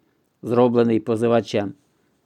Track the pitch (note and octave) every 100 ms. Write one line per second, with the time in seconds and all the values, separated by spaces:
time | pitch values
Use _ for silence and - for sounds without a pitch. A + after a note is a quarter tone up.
0 | _ _ _ _ B2 A#2 B2 A#2 A#2 A2+
1 | G#2+ A2 A#2 A#2 G#2 A2+ G2 - _ _
2 | _ _